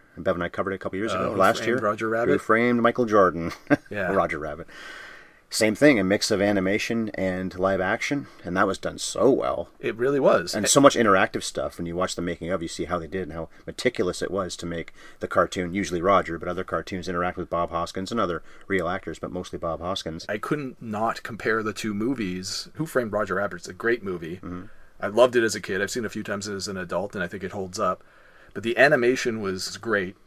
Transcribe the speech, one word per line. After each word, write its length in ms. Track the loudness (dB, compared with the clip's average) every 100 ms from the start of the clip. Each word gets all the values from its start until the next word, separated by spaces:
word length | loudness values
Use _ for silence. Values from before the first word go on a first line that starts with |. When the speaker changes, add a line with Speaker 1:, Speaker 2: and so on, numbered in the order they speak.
| _ -6
Speaker 1:
and 80 |
Bev 120 | -2 -2
and 80 |
I 60 | -2
covered 220 | -4 -4
it 40 | -4
a 40 |
couple 180 | -6 -4
years 140 | -4
Speaker 2:
Uh, 40 | -2
Speaker 1:
ago, 120 | -2
Speaker 2:
Who 60 | 4
Speaker 1:
last 200 | 4 4
Speaker 2:
Framed 40 | 0
Speaker 1:
year. 100 | 0
Speaker 2:
Roger 260 | 0 0 -2
Speaker 1:
Who 40 |
Speaker 2:
Rabbit? 280 | 0 2 0
Speaker 1:
Framed 400 | 4 4 4 4
Michael 240 | 4 2 4
Jordan? 460 | 8 6 4 -4 -8 0
<laughs> 200 | 0 0
Speaker 2:
Yeah. 240 | -4 0
Speaker 1:
Roger 260 | 2 2 -2
Rabbit. 280 | -6 -8 -12 -16 -16 -16 -18 -20 -20 _ _
Same 240 | 2 2 6
thing, 240 | 6 6
a 40 |
mix 280 | 4 2 2
of 100 | 2
animation 680 | 4 4 2 0 0 -2 -4
and 440 | -2 -2 -2 -4 0
live 220 | 2 2
action, 480 | 0 0 -2 -4 -4 -12
and 140 | -4 2
that 100 | 2
was 100 | 0
done 180 | -6 -6
so 320 | -6 2 4
well. 400 | 4 2 -2 -6 -6
Speaker 2:
It 160 | -6 -2
really 240 | 0 4
was. 340 | 4 4 2
Speaker 1:
And 120 | 0 4
Speaker 2:
A- 20 |
Speaker 1:
so 140 | 8
much 140 | 8 8
interactive 480 | 6 6 4 0
stuff. 340 | -6 -4 -6 -6
When 80 | -6
you 100 | -2
watch 200 | -2 -2
the 60 |
making 280 | -4 -4 -4
of, 120 | -4
you 60 | -4
see 180 | -6 -4
how 140 | -4
they 80 | -4
did 160 | -6
and 80 | -6
how 140 | -8 -10 -12 -14
meticulous 560 | -2 -2 0 -2 -2
it 100 | -2
was 260 | -2 -4 -6
to 80 | -8
make 260 | -8 -8 -14 -20 -10
the 80 | -2
cartoon, 440 | 2 2 0 -2
usually 280 | -2 -2 0
Roger, 360 | 4 4 2 -4
but 120 | -6
other 160 | -6 -4
cartoons 420 | -6 -4 -8 -4
interact 300 | -4 -4 -4
with 120 | -4
Bob 200 | -2 -2
Hoskins 420 | -2 -4 -6 -6
and 80 | -2
other 220 | -2 -4 -8 -16 -4
real 220 | -2 0
actors, 300 | -4 -6 -10
but 120 | -8
mostly 260 | -8 -8 -6
Bob 200 | -6 -4
Hoskins. 460 | -4 -6 -6 -8 -8
Speaker 2:
I 120 | -8
couldn't 420 | -4 -4 -4 -12
not 420 | -8 -2 -2 -2
compare 400 | -8 -6 -2 0
the 100 | -2
two 200 | -4 -4
movies. 760 | -2 -2 -2 -4 -4 -6 -8 -10
Who 120 | -8 -2
Framed 280 | 0 0
Roger 220 | -2 0 -2
Rabbit 260 | -2 -6
is 60 | -12
a 60 |
great 300 | -4 0 0
movie. 340 | -2 -6 -8 -10
Speaker 1:
Mm-hmm. 260 | -10 -10 -12 -16 -20 -8
Speaker 2:
I 80 | -2
loved 300 | 6 6 6
it 60 |
as 120 | 2 0
a 60 |
kid. 200 | -4 -2
I've 100 | -2
seen 120 | -4
it 40 | -6
a 20 |
few 140 | -6
times 260 | -6 -6 -6
as 180 | -6 -6
an 80 | -6
adult, 400 | -4 -4 -4 -4
and 80 |
I 40 | -6
think 160 | -6
it 80 | -8
holds 260 | -8 -8 -2
up. 240 | -2 -2 -8 -20 -20 -20 -14
But 100 | -6
the 140 | -2 4
animation 640 | 6 6 4 2 0 -2
was 340 | -4 -4 -6 -8
great, 400 | -2 0 -2 -8